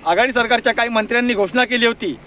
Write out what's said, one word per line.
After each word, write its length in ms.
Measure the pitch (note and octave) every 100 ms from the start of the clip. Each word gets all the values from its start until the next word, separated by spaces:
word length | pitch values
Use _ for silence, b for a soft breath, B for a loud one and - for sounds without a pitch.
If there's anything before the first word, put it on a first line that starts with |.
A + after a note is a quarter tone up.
| -
आघाडी 260 | F3+ B3+
सरकारच्या 420 | B3 A3+ A#3 A#3
काही 140 | A3+ A#3
मंत्र्यांनी 460 | A3+ G#3 A#3+ B3
घोषणा 300 | G#3 G3 B3
केली 220 | A#3+ B3 A#3
होती 300 | - F3+ A#2+